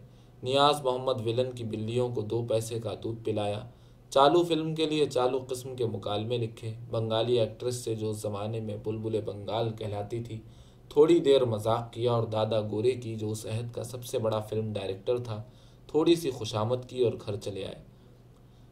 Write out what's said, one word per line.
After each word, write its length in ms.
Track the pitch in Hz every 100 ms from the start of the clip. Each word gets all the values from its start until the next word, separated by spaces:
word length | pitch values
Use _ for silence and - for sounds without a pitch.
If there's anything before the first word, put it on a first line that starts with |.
| - - - -
نیاز 380 | 127 135 143 143
محمد 440 | 131 127 131 123 110
ولن 240 | 117 127
کی 120 | 123
بلیوں 440 | 110 107 110 120 123
کو 120 | 117
دو 240 | 104 117 120
پیسے 300 | 110 113 117
کا 140 | 113 95
دودھ 220 | 110 113
پلایا، 360 | - 107 104 101 - - - - -
چالو 320 | 135 143 170
فلم 300 | 170 160 160
کے 120 | 156 156
لیے 200 | 151 143
چالو 320 | 127 127 131 -
قسم 260 | 123 131 123
کے 100 | 113
مکالمے 520 | 104 104 104 107 120
لکھے، 340 | 113 - 113 110 -
بنگالی 480 | 117 113 110 117 120
ایکٹریس 340 | 107 - 123
سے 200 | 120 -
جو 160 | 110 107
اس 60 | 107
زمانے 440 | 107 101 107 113
میں 160 | 110 107
بلبل 360 | 107 110 110 110
بنگال 500 | - 104 98 107 117 113
کہلاتی 440 | 107 104 104 120
تھی، 160 | 117 110 - - - - -
تھوڑی 280 | - 160 170
دیر 260 | 139 139
مذاق 480 | 123 107 107 117 117
کیا 200 | 113 120
اور 100 | 117 113
دادا 340 | 107 110 110
گورے 320 | 107 107 120
کی، 220 | 127 113
جو 160 | 113 107
اس 140 | 107 -
عہد 280 | 113 120
کا 100 | 120
سب 200 | 113 123
سے 140 | - 127
بڑا 220 | 110 110
فلم 320 | 107 110 110
ڈائریکٹر 460 | 101 95 95 - 123
تھا، 240 | 120 107 110 - - - -
تھوڑی 280 | 147 160
سی 160 | 165 165
خوشامد 580 | 120 107 110 107 127 -
کی 160 | 127
اور 80 | 117 110 -
گھر 100 | 101
چلے 280 | - 98 95
آئے۔ 160 | - - - - - - - - - -